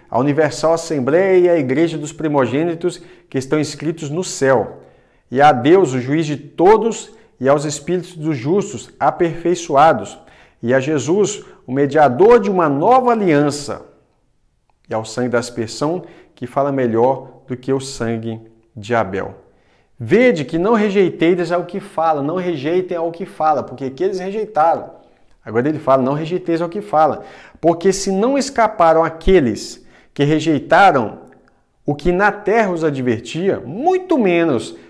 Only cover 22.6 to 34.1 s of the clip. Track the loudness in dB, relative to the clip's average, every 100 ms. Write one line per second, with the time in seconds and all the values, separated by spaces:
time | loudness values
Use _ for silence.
22.6 | -2 -2 -2 -4 -6 -8 -12 -2 0 0
23.6 | -4 -8 -10 -4 -4 -2 -6 -6 -4 0
24.6 | 2 0 -6 -18 _ _ _ _ -4 -2
25.6 | -2 -2 2 2 2 -2 -4 -6 -2 -2
26.6 | -2 -8 -2 2 2 0 -10 -20 -20 -2
27.6 | 0 2 0 0 -2 0 0 0 -2 0
28.6 | 0 4 4 4 2 -2 2 4 4 -2
29.6 | -10 -16 -20 -20 _ -2 2 2 2 -2
30.6 | 2 6 6 4 -2 -8 -20 _ _ _
31.6 | _ _ -6 -4 -2 2 0 0 0 0
32.6 | 0 0 -2 -2 -2 -2 -4 -4 -2 -2
33.6 | -6 -4 -2 -2 0